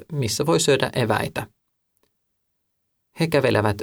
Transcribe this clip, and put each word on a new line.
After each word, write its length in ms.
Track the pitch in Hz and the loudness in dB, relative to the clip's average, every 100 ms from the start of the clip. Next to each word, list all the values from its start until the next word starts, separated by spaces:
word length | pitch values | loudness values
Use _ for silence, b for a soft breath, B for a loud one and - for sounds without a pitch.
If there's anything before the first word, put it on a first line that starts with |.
| - | -8
missä 340 | 143 120 - 143 | -4 -2 -2 0
voi 140 | 165 | 2
syödä 300 | 165 135 131 - | 2 2 0 -2
eväitä. 520 | 113 107 113 - 113 _ _ _ _ _ _ _ _ _ _ _ _ _ _ _ _ - | 0 0 -2 -6 -10 _ _ _ _ _ _ _ _ _ _ _ _ _ _ _ _ -4
He 80 | 165 | 0
kävelevät 500 | 151 131 107 107 98 | 2 2 2 2 0